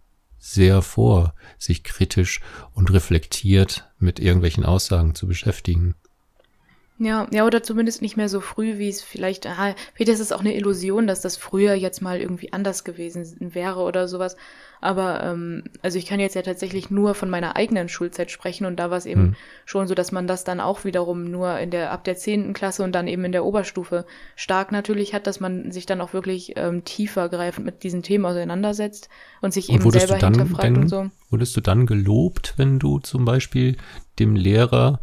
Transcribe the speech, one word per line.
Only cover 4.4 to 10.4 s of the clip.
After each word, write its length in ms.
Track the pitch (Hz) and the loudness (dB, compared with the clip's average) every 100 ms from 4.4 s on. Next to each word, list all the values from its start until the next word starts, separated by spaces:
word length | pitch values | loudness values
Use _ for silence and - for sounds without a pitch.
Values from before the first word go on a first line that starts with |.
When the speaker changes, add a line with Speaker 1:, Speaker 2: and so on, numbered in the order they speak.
| 87 - | 4 2
Speaker 1:
Aussagen 520 | 71 92 - 90 82 - | 2 2 2 2 2 0
zu 100 | 92 | -2
beschäftigen. 680 | 87 107 - - 85 87 - _ _ _ _ _ _ _ _ _ - | -2 -2 -2 0 0 0 -2 _ _ _ _ _ _ _ _ _ -4
Speaker 2:
Ja, 300 | 220 220 - | -2 -2 0
ja, 140 | 208 226 | 2 4
oder 160 | 226 | 2
zumindest 400 | 226 220 226 - | 0 0 0 0
nicht 140 | 214 214 | -4 -2
mehr 140 | 208 | -2
so 100 | 196 | -2
früh, 380 | - - 220 208 | -6 -4 -4 -2
wie 100 | 202 | -4
es 140 | 196 | -6
vielleicht, 440 | - - 190 196 - | -10 -6 -4 -4 -6
ah, 280 | 175 202 196 - - | -4 -4 -4 -8 -2
vielleicht 160 | 226 | 2
ist 80 | 220 | 2
es 100 | 208 | 0
auch 80 | |
eine 160 | - | -2